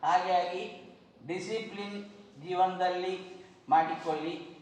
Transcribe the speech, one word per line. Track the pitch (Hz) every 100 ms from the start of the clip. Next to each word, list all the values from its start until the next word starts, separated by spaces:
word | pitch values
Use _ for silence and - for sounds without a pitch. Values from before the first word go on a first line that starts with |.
ಹಾಗಾಗಿ | 156 180 185 180 - 185 214 - - - - - 127
ಡಿಸಿಪ್ಲಿನ್ | 185 185 220 - 202 202 202 202 - - -
ಜೀವನದಲ್ಲಿ | 330 180 185 180 180 359 185 185 - - - - -
ಮಾಡಿಕೊಳ್ಳಿ. | 156 160 160 165 151 156 170 - -